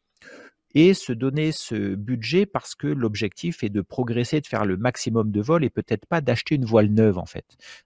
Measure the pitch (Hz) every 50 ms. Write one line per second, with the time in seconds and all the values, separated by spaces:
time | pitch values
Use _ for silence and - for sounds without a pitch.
0 | _ _ _ _ - - - - - - _ _ _ _ - 139 160 185 190 -
1 | - - 123 113 131 135 135 151 156 156 151 - - - 120 104 101 98 98 98
2 | 101 117 127 117 110 113 143 185 202 202 - 127 - - - - - 143 151 139
3 | 117 110 104 101 113 98 - - - 170 170 - - 104 101 101 90 - - -
4 | 123 120 117 120 120 - - 151 143 - - 107 104 98 92 92 113 123 - -
5 | - 117 110 117 107 107 101 101 107 131 165 170 143 113 - 110 - - 113 -
6 | - - 175 165 143 117 117 - - - 156 139 123 110 117 110 104 104 104 110
7 | 110 107 92 90 90 - - - - _ _ _ - - - - _